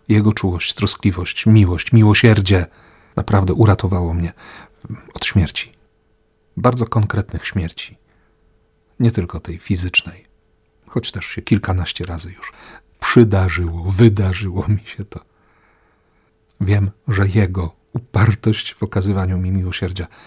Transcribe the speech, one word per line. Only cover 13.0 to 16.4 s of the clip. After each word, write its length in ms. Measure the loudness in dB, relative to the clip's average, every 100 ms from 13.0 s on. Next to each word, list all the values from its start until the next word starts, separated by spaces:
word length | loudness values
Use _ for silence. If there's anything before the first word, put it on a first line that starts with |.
| 2 4 6 4 0 -2 -4 -4
wydarzyło 840 | -4 4 4 4 -2 -2 -6 -4 -2
mi 120 | -4 -4
się 200 | -14 -14
to. 140 | -16 -20 _ _ _ _ _ _ _ _ _ _ _